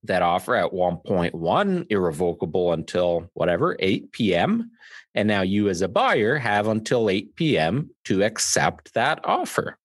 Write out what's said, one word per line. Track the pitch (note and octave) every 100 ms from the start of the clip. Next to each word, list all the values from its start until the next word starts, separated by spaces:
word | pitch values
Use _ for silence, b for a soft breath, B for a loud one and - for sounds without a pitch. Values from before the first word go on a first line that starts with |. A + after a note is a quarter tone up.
that | G#2+ F#2
offer | F2 F2+ -
at | A#2 F2
one | F#2 F2+ E2+
point | - F#2+ E2+
one, | E2 E2 C#3 G3+ F3+ -
irrevocable | G2+ F2 D2+ F2 E2 F2 F2+ F2
until | E2 D#2 F2+ F2 E2+ F2+
whatever, | - E2+ F2 E3+ -
eight | F#2+ A#2 -
P | - G#2+
M. | F2 G#2 A#3 A#3 B B B B
And | - G#2
now | G#2
you | F#2 G2+ G2+
as | F2
a | F#2+
buyer | F#3+ B3+ E3+ G#2+ D3
have | A#2+ G#2 G#2+
until | A2 A2 B2 A2
eight | F#2+ - -
P | D#3+ F#2
M | D#2 B2 D#3+ -
to | - F#2+
accept | G#2+ - - - F2 - -
that | A#2+ B2+ D#3+
offer. | - F#4 E4+ - - -